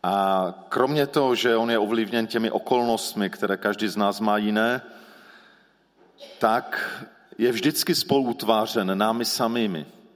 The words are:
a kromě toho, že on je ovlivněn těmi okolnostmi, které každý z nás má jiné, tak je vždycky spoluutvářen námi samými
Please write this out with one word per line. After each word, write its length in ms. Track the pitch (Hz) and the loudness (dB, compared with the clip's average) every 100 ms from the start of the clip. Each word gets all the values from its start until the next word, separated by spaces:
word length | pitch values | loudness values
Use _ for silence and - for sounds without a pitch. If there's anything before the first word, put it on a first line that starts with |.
a 420 | 90 98 98 95 92 90 - | 0 0 2 2 0 -4 -8
kromě 380 | - 131 151 143 | 0 0 2 0
toho, 280 | 151 135 120 | 2 2 2
že 200 | 123 113 | 2 2
on 160 | 117 | 2
je 80 | 117 | 2
ovlivněn 480 | 104 117 107 117 113 | 2 0 0 0 0
těmi 240 | 185 160 | 0 0
okolnostmi, 760 | - - 127 120 113 - - 98 | -2 0 0 2 0 -2 -2 -4
které 280 | - 101 98 | -2 -2 0
každý 300 | 107 98 107 | -2 -2 -4
z 80 | 98 | 0
nás 240 | 101 101 | 0 0
má 180 | 107 104 | 0 0
jiné, 440 | 104 107 113 127 - - - - - - - _ _ _ _ _ _ _ - - | 0 2 0 -2 -6 -20 -20 -20 -20 -20 -20 _ _ _ _ _ _ _ -20 -2
tak 640 | 113 117 - - - - - - _ - | 0 0 -2 -6 -6 -10 -16 -20 _ -2
je 140 | 120 | 0
vždycky 440 | 117 135 156 - 170 | 2 0 0 0 -2
spoluutvářen 1000 | - 139 127 117 110 110 110 117 95 95 | 2 2 2 -2 2 2 2 0 0 0
námi 280 | 107 113 113 | 0 0 -2
samými 600 | - 117 120 107 85 76 - - | -2 0 0 -2 -2 -8 -18 -20